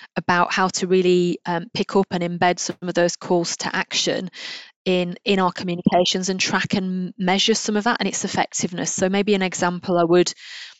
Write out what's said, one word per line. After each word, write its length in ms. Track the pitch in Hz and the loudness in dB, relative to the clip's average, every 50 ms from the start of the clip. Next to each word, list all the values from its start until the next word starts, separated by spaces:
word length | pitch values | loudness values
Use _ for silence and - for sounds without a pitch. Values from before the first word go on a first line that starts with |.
| - - - | -16 -10 -10
about 380 | - 170 - 180 175 175 - - | -6 -2 0 2 2 2 0 0
how 160 | - 190 185 | 0 0 0
to 180 | - - 196 | -2 -2 -2
really, 520 | 175 185 190 180 180 180 180 180 175 175 - - | 2 2 4 4 4 4 4 2 2 -2 -4 -4
um, 220 | - 175 170 170 - - | -6 -6 -6 -6 -6 -6
pick 240 | - 202 - - | -6 -4 0 0
up 100 | 202 190 - | 0 0 0
and 120 | - 180 175 | -2 -4 -4
embed 360 | 175 175 175 180 180 180 175 | -4 -2 0 2 2 2 0
some 180 | - - - - - | -4 -8 -8 -8 -8
of 100 | 180 170 | -4 0
those 240 | 170 170 175 - | 0 0 0 0
calls 400 | - - - 185 175 170 - - - | -4 -2 0 0 0 0 -2 -4 -6
to 160 | - 185 - | -6 -6 -4
action 560 | - 175 - - - - 180 - - 190 175 - - - - - - - - _ _ - | -4 -6 -4 -4 -4 -2 -2 -2 -4 -6 -8 -12 -12 -14 -14 -14 -14 -16 -20 _ _ -2
in, 320 | 190 185 180 180 175 175 - - | 0 0 0 0 -2 -6 -8 -2
in 140 | - 202 190 | 0 0 2
our 120 | 190 180 | 2 0
communications 800 | - - - 180 175 175 - - - 175 180 175 - 185 185 185 | 0 -2 -6 -6 -2 4 4 4 6 6 4 4 2 -2 -2 -2
and 100 | 190 185 | -2 -2
track 360 | - - - 190 190 - - | -2 0 0 0 0 0 0
and 400 | 202 185 185 185 185 180 175 - | 0 0 0 -2 -2 -4 -6 -4
measure 380 | - 190 180 185 196 - - 226 | -2 2 2 4 4 4 2 2
some 240 | - - - 214 208 | 2 2 0 0 0
of 60 | 202 | 2
that 120 | 233 240 - | 0 0 0
and 80 | - 196 | -2 -4
its 180 | - - - | -4 -4 -6
effectiveness. 680 | 190 - - - - - - - 175 180 170 - - - | -4 -2 -2 -2 -2 -2 -4 -4 -4 -4 -4 -6 -4 -2
So 140 | - 196 185 | 0 0 0
maybe 260 | 190 202 202 202 208 | 2 0 2 2 2
an 60 | 190 | 2
example 580 | 190 185 175 - - 175 175 175 - - 180 175 | 0 -2 -2 -2 -2 -2 -2 -4 -2 0 2 2
I 60 | 170 | 4
would, 300 | 165 170 180 175 - - _ - - - - - - - _ | 6 6 4 4 2 0 _ -14 -18 -18 -18 -18 -18 -20 _